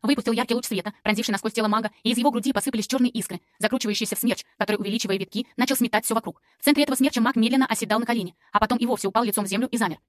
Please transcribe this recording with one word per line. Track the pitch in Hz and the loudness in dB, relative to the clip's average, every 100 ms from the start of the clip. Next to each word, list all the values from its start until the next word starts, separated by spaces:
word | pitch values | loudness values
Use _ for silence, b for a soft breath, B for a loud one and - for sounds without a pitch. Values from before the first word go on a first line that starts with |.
выпустил | 214 269 220 | 0 0 0
яркий | 226 247 | 0 0
луч | 240 - | -2 -2
света, | 196 208 b | -4 -6 b
пронзивший | 208 214 226 | -2 -2 0
насквозь | 202 220 | -2 -2
тело | 233 214 | 0 0
мага, | 220 214 b | 0 -2 b
и | 220 | 0
из | 240 | 2
его | 285 | 2
груди | 233 196 | 2 -2
посыпались | 208 277 220 - | -2 -2 -4 -2
черные | 262 247 | 2 2
искры, | 220 - 180 _ - | 0 -8 -10 _ -2
закручивающиеся | 202 247 208 208 220 - | 0 0 -2 -2 -2 -2
в | |
смерч, | - - - - | -2 -2 -6 -6
который, | 190 208 | 0 0
увеличивая | 202 226 196 190 | 0 -2 -2 -2
витки, | 190 214 240 - | -4 -6 -8 -2
начал | 262 269 | 0 2
сметать | 240 214 | 2 0
все | - 226 | 0 -4
вокруг. | 190 - _ _ | -4 -14 _ _
В | |
центре | - 294 | 2 4
этого | 285 - | 4 2
смерча | 269 247 | 2 2
маг | 220 233 | 0 2
медленно | 226 262 254 | 2 2 2
оседал | 220 214 214 | 0 0 0
на | 240 | 0
колени, | 233 180 - b | -2 -4 -10 b
а | 208 | -2
потом | 214 233 | 2 2
и | 233 | 0
вовсе | 233 196 | 0 0
упал | 220 | 0
лицом | 240 208 | 0 -2
в | 202 | -2
землю | 196 247 | -2 -2
и | 233 | 0
замер. | 190 147 | -2 -4